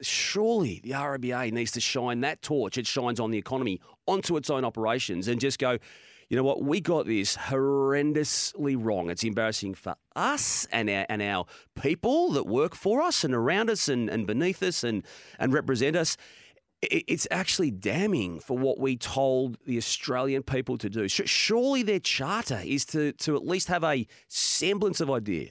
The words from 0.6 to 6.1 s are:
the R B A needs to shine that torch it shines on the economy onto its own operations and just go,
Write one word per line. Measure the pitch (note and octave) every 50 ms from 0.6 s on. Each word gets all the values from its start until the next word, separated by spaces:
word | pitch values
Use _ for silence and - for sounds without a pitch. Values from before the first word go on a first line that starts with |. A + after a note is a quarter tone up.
| E3+ A2+ F2 F#2 F#2+
the | A#2 C3+
R | C#3 C#3+ C#3+ C#3 C3
B | B2 B2
A | B2 B2 B2+ A2+
needs | A2+ A#2+ A#2+ A2 -
to | -
shine | - - - C3 A#2+ B2 A#2+ A#2+
that | C3 D3 D#3 -
torch | - - D#3 C#3 A2 F#2+ - B2+
it | A2+
shines | - - C3+ B2 A#2+ A#2 A2
on | A2+ A2
the | A2+
economy | G#2 - - C3+ C3 B2+ G#2+ F#2 E2+ - - - _ -
onto | - F#3+ F#3+ - - E3+
its | D3+ B2+ -
own | D3 C3 B2+
operations | A2+ - A2+ A2 A2 A#2 C3 - - F2+ F2 F#2+
and | A#2 A#2+ A#2
just | C3 C#3 C3 -
go, | C3+ B2+ B2 A2 - - - - - -